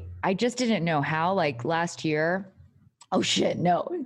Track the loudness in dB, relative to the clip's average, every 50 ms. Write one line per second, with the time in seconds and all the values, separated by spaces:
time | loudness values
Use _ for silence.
0 | -8 -12 -10 -2 -2 0 0 2 0 -2 0 0 0 2 2 2 2 0 0 0
1 | 0 0 0 0 0 0 2 2 0 0 0 -2 -2 -2 0 0 0 -2 -4 -4
2 | -2 0 0 2 2 2 0 -2 -4 -8 -16 -20 -20 -20 _ _ _ -20 _ _
3 | -8 _ -2 0 0 0 0 0 0 0 0 2 2 4 4 2 0 -2 -4 -6
4 | -6